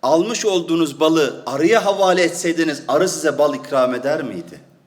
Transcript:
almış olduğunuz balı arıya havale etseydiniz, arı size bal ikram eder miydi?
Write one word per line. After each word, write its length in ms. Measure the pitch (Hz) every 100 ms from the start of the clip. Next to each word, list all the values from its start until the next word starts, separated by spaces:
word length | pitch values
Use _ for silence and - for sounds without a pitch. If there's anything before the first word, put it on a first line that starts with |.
almış 440 | 127 160 202 220 220
olduğunuz 540 | 185 165 165 160 139
balı 440 | 156 160 139 - -
arıya 400 | 135 165 220 196
havale 380 | 196 190 185
etseydiniz, 600 | 170 170 175 165 160 139 -
arı 220 | 139 180
size 280 | 160 156 135
bal 180 | 147 135
ikram 400 | - 139 127 131
eder 280 | 127 151
miydi? 360 | 135 95 85 - - _